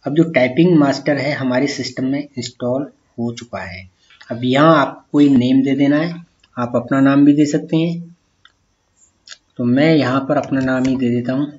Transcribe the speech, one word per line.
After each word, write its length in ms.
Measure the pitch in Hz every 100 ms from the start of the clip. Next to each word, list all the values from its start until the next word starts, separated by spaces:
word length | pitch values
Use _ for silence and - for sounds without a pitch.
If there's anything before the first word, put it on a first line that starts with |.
| -
अब 80 |
जो 80 | 151 165
typing 440 | 127 123 127 170 160
master 400 | 139 131 - 139
है 140 | 131
हमारे 320 | 131 131 123 139
system 360 | - 123 -
में 160 | 131 139
install 600 | 143 - 117 - 120 127 151 _ _ -
हो 140 | 117
चुका 280 | 117 - 95
है। 200 | 92 90 92 _ _ - -
अब 140 | 117
यहाँ 320 | 127 131 156 156
आप 300 | 135 - _
कोई 160 | 147 143
name 320 | 131 123 135
दे 120 | 135 135
देना 200 | 143 147
है, 180 | 170 170 - _ _ -
आप 200 | 123 127
अपना 240 | 127 135
नाम 240 | 135 139
भी 80 | 143
दे 140 | 147 147
सकते 300 | 151 147 160
हैं, 380 | 165 170 - _ _ _ _ _ _ _ _ _ _ _ - - _ -
तो 80 | 120
मैं 280 | 127 156
यहाँ 260 | 160 123 135
पर 160 | 135 143
अपना 240 | - 135
नाम 240 | 131 131
ही 120 | 131 127
दे 140 | 120
देता 220 | 120 123
हूँ। 200 | 131 147